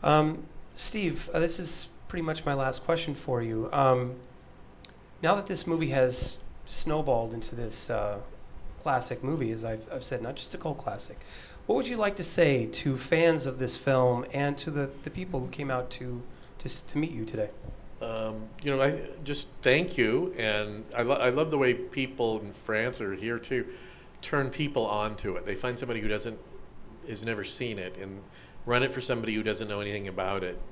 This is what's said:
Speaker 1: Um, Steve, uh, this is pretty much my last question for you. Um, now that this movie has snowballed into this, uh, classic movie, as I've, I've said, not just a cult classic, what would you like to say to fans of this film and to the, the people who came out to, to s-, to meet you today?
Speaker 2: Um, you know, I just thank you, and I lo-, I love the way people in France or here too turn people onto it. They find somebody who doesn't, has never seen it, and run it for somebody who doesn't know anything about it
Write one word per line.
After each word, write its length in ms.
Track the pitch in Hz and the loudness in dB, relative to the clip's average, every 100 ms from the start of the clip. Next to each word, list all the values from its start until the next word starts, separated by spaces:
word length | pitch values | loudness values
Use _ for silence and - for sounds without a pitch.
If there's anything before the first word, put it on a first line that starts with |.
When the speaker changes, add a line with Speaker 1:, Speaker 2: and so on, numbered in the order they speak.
Speaker 1:
Um, 400 | - 151 151 160 - - - - | 8 6 6 2 -8 -12 -12 -2
Steve, 540 | - 214 190 139 - | -2 0 0 -2 -2
uh, 60 | - | 2
this 200 | 165 - | 2 0
is 300 | 165 - - - - | -2 -2 -4 -10 -8
pretty 140 | 180 | -4
much 220 | 160 156 - | -2 -2 0
my 80 | |
last 320 | 139 135 131 - | 2 0 -2 2
question 300 | 165 - 139 | 2 2 -4
for 260 | - 127 | 0 0
you. 280 | 117 110 110 | 2 0 0
Um, 440 | 143 135 127 123 127 - - - - - - - - - - | 6 8 6 4 -4 -14 -18 -20 -20 -20 -18 -20 -20 -20 -2
now 100 | 160 | 4
that 140 | 202 196 | 4 2
this 180 | 180 - | -2 0
movie 220 | 165 156 | 2 2
has 480 | 135 127 123 - - - - - | 6 4 4 -2 -4 -8 -10 -4
snowballed 680 | - - 151 143 120 113 | 0 2 2 4 2 2
into 220 | 117 113 120 | -4 -6 -4
this, 340 | 113 107 - | -6 -6 -2
uh, 300 | 113 104 104 - - - - - - | 0 0 -2 -8 -12 -12 -8 -8 -6
classic 400 | - 131 - 127 | 0 0 0 -4
movie, 280 | 131 156 120 | -2 0 0
as 140 | 113 113 | -2 -4
I've, 220 | 110 - | -6 -6
I've 120 | - | -8
said, 180 | - 127 | -4 -4
not 140 | 117 139 | -4 -6
just 180 | - | -8
a 60 | 175 | -6
cult 180 | 156 143 | -6 -4
classic, 400 | - 101 - - - - - - - | -6 -6 -10 -12 -14 -16 -16 -16 0
what 100 | 233 | 0
would 100 | 240 | 2
you 100 | 247 | 2
like 180 | 202 196 | 0 0
to 60 | |
say 440 | 175 - 165 135 113 | -2 6 6 6 2
to 280 | - 143 131 | -2 0 0
fans 480 | - 165 170 160 135 | 2 6 6 6 0
of 100 | 127 | -2
this 180 | - - | -2 0
film 500 | - 131 127 120 131 | 4 6 6 4 0
and 260 | 139 143 143 | 0 0 0
to 100 | - | -2
the, 200 | 147 139 - | -2 -2 -4
the 60 | - | -8
people 300 | - 185 139 | -6 -4 -2
who 80 | 127 | -4
came 240 | - 143 | -4 -2
out 180 | 127 123 | -2 -2
to, 300 | - 127 123 127 - - - | -6 -6 -6 -8 -14 -16 -8
to 60 | 135 | -6
s-, 160 | - | -6
to 140 | - 143 | -4 -2
meet 140 | 160 | -2
you 140 | 127 110 | -2 -6
today? 240 | 110 104 - - - - - | -2 -4 -4 -12 -10 -12 -8
Speaker 2:
Um, 460 | 117 113 110 110 110 - | -6 -4 -4 -4 -8 -6
you 140 | 147 135 | 0 4
know, 60 | |
I 180 | 135 147 - - | 4 4 -6 -8
just 240 | 143 143 - - | -4 -4 -4 0
thank 340 | 135 139 180 - | 6 6 4 4
you, 360 | 113 123 180 120 | 4 4 0 0
and 480 | 110 104 107 104 110 123 | 0 2 0 -6 -6 0
I 60 | |
lo-, 140 | 117 135 | 2 4
I 120 | 123 | 4
love 200 | 127 156 | 4 2
the 80 | 151 | 4
way 160 | 131 | 4
people 680 | 120 - - 131 - 117 110 | 4 0 -2 -4 0 0 0
in 140 | 101 | -4
France 480 | 98 - 107 117 127 | -10 -2 0 0 -2
or 140 | 104 95 | -4 -4
here 240 | 107 117 | -4 -4
too 260 | - 123 - - - - - - | -2 -2 -2 -10 -16 -18 -20 -14
turn 280 | - 147 135 | -2 0 0
people 360 | 120 151 139 110 | 0 -2 0 0
onto 500 | 104 107 107 104 90 | 0 0 -2 -4 -4
it. 80 | 87 | -4
They 100 | 95 | -2
find 220 | 127 123 | -2 -2
somebody 240 | 120 113 | -4 -2
who 60 | 107 | 0
doesn't, 300 | 104 113 110 - - - - - - - | 0 -2 -8 -12 -14 -14 -12 -14 -14 -10
has 160 | 107 110 | -8 -4
never 180 | 110 | -4
seen 360 | 98 - 123 104 | -4 -4 -4 -4
it, 180 | 92 95 | -6 -8
and 240 | 98 98 98 - - - - | -10 -10 -14 -20 -18 -12 2
run 180 | 123 | 4
it 80 | 131 | 4
for 100 | 131 | 0
somebody 320 | 123 120 110 | 0 0 0
who 100 | 110 | 0
doesn't 240 | 107 104 107 | 0 0 -2
know 120 | 101 | -4
anything 260 | 101 104 98 | -2 -4 -4
about 360 | 92 92 98 | -2 0 0
it 160 | 92 90 - | -2 -4 -6